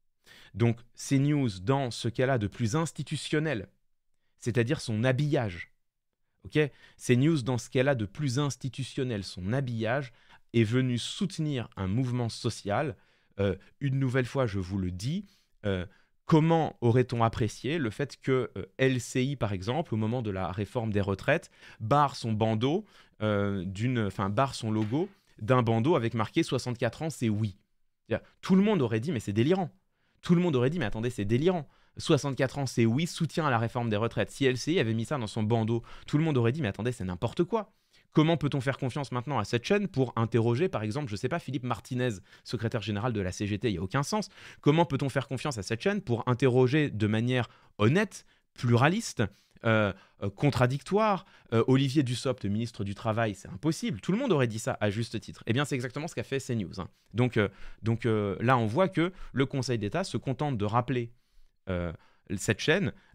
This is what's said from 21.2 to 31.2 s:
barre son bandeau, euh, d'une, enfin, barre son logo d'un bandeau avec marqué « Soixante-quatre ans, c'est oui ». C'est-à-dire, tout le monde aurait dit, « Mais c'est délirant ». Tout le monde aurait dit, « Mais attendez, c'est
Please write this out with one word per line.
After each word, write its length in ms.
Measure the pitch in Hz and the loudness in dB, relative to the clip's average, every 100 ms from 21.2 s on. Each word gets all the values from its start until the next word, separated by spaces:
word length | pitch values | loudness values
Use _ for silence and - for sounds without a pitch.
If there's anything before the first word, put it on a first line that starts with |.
| - 160 - _ - - | 0 0 -2 _ -20 -10
barre 340 | 110 143 143 - | 0 2 2 0
son 160 | 117 | -2
bandeau, 540 | 107 113 110 127 180 214 - - _ | 0 2 2 2 0 -4 -16 -20 _
euh, 440 | 107 101 101 101 90 | 0 2 0 -2 -4
d'une, 400 | 95 120 123 104 | -4 -2 0 0
enfin, 240 | - 98 | 0 0
barre 260 | 101 135 - | 2 0 -2
son 160 | 113 | -2
logo 380 | 110 107 135 196 - _ - | 0 0 -2 -4 -8 _ -12
d'un 220 | 107 127 | 2 2
bandeau 340 | 117 113 120 170 | 4 2 4 2
avec 160 | 113 | 0
marqué « 300 | 113 104 - | -2 -2 0
Soixante-quatre 580 | 165 131 - 120 120 - | 0 -2 -4 -4 -4 -4
ans, 80 | 160 | -8
c'est 180 | - 117 | -2 -2
oui ». 300 | 104 110 - _ _ _ _ _ | 0 -2 -6 _ _ _ _ _
C'est-à-dire, 180 | 113 - _ | -6 -6 _
tout 160 | - 190 | 2 4
le 80 | |
monde 180 | 208 196 | 4 2
aurait 200 | 120 113 | 2 0
dit, « 100 | 131 | -2
Mais 80 | 117 | -4
c'est 140 | - | -2
délirant ». 360 | 101 127 190 165 - _ _ _ _ | 2 4 2 0 -8 _ _ _ _
Tout 120 | - | 2
le 80 | 175 | 4
monde 140 | 180 131 | 4 2
aurait 140 | 127 | 2
dit, « 100 | 160 | 0
Mais 60 | 107 | -4
attendez, 240 | 110 120 | -2 -4
c'est 160 | 117 | -2